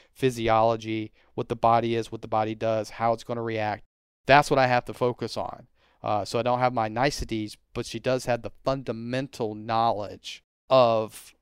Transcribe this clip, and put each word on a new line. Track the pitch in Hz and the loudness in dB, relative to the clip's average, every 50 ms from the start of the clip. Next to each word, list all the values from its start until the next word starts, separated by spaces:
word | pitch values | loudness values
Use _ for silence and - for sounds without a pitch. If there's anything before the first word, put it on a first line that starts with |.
| _ _ | _ _
physiology, | _ - 135 131 120 117 113 113 113 110 113 117 113 110 110 110 110 110 107 - _ _ _ _ _ | _ 0 0 0 2 2 2 4 4 6 6 4 2 0 -2 -6 -6 -6 -6 -8 _ _ _ _ _
what | 127 123 - | -8 -6 -6
the | 120 | -2
body | 113 - 113 117 117 117 117 117 | 2 4 4 4 4 4 2 0
is, | 113 113 - | -2 -4 -4
what | 120 110 | -10 -12
the | - 113 | -6 -2
body | 113 107 110 110 110 | -2 0 0 -2 -4
does, | 110 113 113 110 110 104 - | -4 -2 -2 -2 -2 -4 -6
how | - - 113 117 | -6 -2 0 0
it's | 117 113 - | 0 -2 -4
gonna | - 120 117 | -8 -8 -6
react, | 113 117 113 107 107 104 101 - - _ _ _ _ _ _ _ _ | -6 -4 -4 -4 -4 -4 -4 -6 -10 _ _ _ _ _ _ _ _
that's | - 135 147 - - | 6 6 6 6 6
what | 147 135 | 4 2
I | 131 | 4
have | 127 123 123 - | 4 2 0 -2
to | - 110 | -4 -4
focus | - 127 123 120 - 117 110 - | -2 -2 -2 -2 -4 -8 -8 -6
on. | 110 90 - - - - _ _ _ _ _ _ _ | -8 -8 -8 -10 -14 -18 _ _ _ _ _ _ _
Uh, | - 110 107 104 95 | -4 -4 -2 -2 -2
so | - - 117 | -2 -4 -2
I | |
don't | 113 123 123 123 | 0 0 0 2
have | 127 123 123 | 2 0 2
my | 117 110 110 | 0 -2 -2
niceties, | 110 117 135 147 - - - - 117 110 107 104 - - _ _ - | -2 0 0 0 -2 -4 -6 -6 -6 -6 -6 -8 -10 -16 _ _ -10
but | 120 120 | -10 -10
she | - - 113 | -8 -10 -6
does | - 127 131 127 - | -2 -2 -2 -2 -2
have | 127 120 117 | -2 -4 -4
the | - - - - - | -4 -8 -16 -8 -4
fundamental | 151 135 139 123 127 113 113 117 120 127 131 139 135 - - 117 107 107 | -4 -4 -4 -4 -8 -8 -8 -8 -6 -6 -6 -6 -8 -6 -6 -6 -6 -6
knowledge | 104 107 117 113 113 113 117 104 101 101 92 95 - - - - - _ _ _ _ _ - | -8 -6 -2 0 0 2 0 0 -2 -6 -10 -12 -14 -16 -16 -18 -18 _ _ _ _ _ 4
of | 131 131 123 113 113 110 110 104 - - - - _ _ | 6 6 6 6 4 2 0 -4 -8 -16 -20 -20 _ _